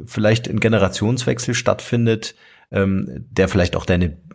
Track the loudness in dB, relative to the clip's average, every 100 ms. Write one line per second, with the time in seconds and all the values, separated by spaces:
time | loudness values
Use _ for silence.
0 | -10 0 2 2 0 0 2 4 2 0
1 | -2 0 -2 -2 -2 -2 0 -2 -2 0
2 | 2 0 -4 -14 -20 _ -6 -2 0 0
3 | -4 -10 -6 0 2 2 0 -2 0 0
4 | 0 -4 -18